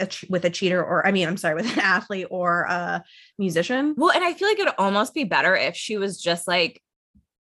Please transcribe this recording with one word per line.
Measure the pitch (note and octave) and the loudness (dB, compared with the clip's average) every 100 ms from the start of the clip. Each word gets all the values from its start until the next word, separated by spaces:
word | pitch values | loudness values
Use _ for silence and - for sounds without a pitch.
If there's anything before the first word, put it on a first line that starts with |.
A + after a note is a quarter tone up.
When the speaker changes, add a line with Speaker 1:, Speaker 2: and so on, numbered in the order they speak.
Speaker 1:
a | F#3+ | -6
ch-, | - - | -6 -4
with | F#3 | 0
a | F3 | 0
cheater | F3 F#3 F3 | 0 0 2
or, | D#3+ F3 G3 | 0 2 2
I | |
mean, | G3+ D#3+ | 2 0
I'm | F#3+ | 0
sorry, | E3+ | -2
<laughs> | D#3 | -2
with | A3+ | -2
an | - | 0
athlete | G3 F#3+ - G3 F3 | 2 2 0 -6 -6
or | F#3 F3 F3 | -2 0 2
a | - F3 F3 F3 - - - - | 0 -2 -2 -4 -8 -20 -14 -4
musician? | F#3+ D#3+ F3 B3+ D4 D4 | 0 0 0 0 0 2
Speaker 2:
Well, | E4 | 2
and | E4+ | 2
I | F4+ | 0
feel | - G4+ | 0 0
like | G#4+ | 2
it | F#4 | 0
would | - | 0
almost | G3 G3+ A3+ | 2 2 0
be | E4 | -2
better | A3+ D3+ D#3 F#3+ | 0 2 4 2
if | C3+ - | 0 -4
she | - G#3+ | -6 -4
was | G3 F3 | -4 -4
just | E3+ E3+ - | -2 -2 0
like, | F3+ E3+ - _ _ _ _ _ _ | 0 0 -4 _ _ _ _ _ _